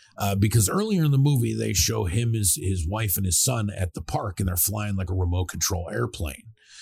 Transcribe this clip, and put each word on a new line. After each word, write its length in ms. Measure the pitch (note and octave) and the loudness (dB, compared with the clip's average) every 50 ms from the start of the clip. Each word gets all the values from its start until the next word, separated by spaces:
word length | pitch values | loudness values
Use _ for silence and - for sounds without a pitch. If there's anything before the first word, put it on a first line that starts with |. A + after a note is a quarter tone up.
| - _ _ | -20 _ _
uh, 180 | - F#2+ G2+ G2+ | -2 -2 0 2
because 340 | G2 G2+ G#2+ G#2+ A#2 G2 - | 2 2 4 4 4 2 4
earlier 360 | - F#3+ G#3+ A3 G#3 F3+ D#3 | 2 0 0 2 2 2 4
in 60 | D3 | 4
the 80 | C#3+ C3+ | 4 4
movie, 360 | C3+ D3 C#3+ B2 A#2 A2+ A2+ | 4 4 4 2 2 0 -2
they 180 | A2 A2+ A2 | -2 -2 0
show 320 | A2 - - - A2+ A2 G#2+ | 0 2 0 2 0 0 -2
him, 280 | F2 D#2 A#2 A#2+ A#2 | 0 0 0 0 2
his, 240 | A2+ A2+ G2+ - - | 0 2 2 0 0
his 300 | - - G2 F#2+ F2+ D#2+ | 0 0 -2 -2 0 -2
wife 300 | F2 G2+ A2 A2+ G#2 - | -2 -2 -2 -2 -2 -2
and 100 | G2+ G2 | 0 0
his 160 | F#2 E2 - | 0 0 2
son 280 | - C3+ B2 A#2 G#2+ G2+ | 2 0 0 0 -2 -2
at 240 | - - G#2 E2+ - | -2 -4 -6 -4 -6
the 80 | - | -10
park, 380 | E2 - - D3+ C3 G#2 - - | -8 -4 -4 -4 -4 -4 -4 -2
and 80 | G#2 F2+ | -2 0
they're 80 | F2+ | 0
flying, 400 | - - - G#2 G#2+ G#2 G#2 G2+ | 0 -2 -2 -2 -2 -2 -2 -2
like, 140 | F#2+ F#2 F2+ | -2 -2 -2
a 40 | F#2+ | 0
remote 320 | F#2+ F2+ F2 F2+ F2+ F2+ | 0 0 2 2 0 -2
control 440 | - - F2 - - G2+ F2 E2+ - | -2 -2 -4 -2 -2 -2 -4 -6 -6
airplane. 540 | - - A#2+ A2+ - - - C#2+ C2 - - A2+ - _ _ - - - | -4 -2 -2 -2 -4 -6 -6 -6 -8 -12 -18 -20 -20 _ _ -20 -20 -20